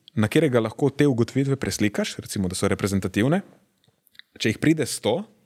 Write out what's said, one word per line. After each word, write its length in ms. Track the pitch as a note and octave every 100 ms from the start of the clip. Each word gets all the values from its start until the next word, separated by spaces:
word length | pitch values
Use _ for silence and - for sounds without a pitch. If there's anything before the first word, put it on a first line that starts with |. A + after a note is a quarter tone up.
| _
na 180 | - G#2+
katerega 320 | D#3 D#3 A#2+
lahko 300 | A2 - C#3
te 160 | - D3
ugotovitve 500 | A#2+ A2+ C3 C#3 C3+
preslikaš, 600 | G2 - G#2 - - -
recimo, 280 | - G2+
da 100 | F#2
so 140 | F#2 G2
reprezentativne. 720 | F#2+ G2+ G2 F#2 G2 C3 F#3+ - - _ _ _ _ _ - _
Če 160 | - A2+
jih 80 | -
pride 260 | D3+ D#3+
sto, 380 | A#2+ - G#2 D3 A3 _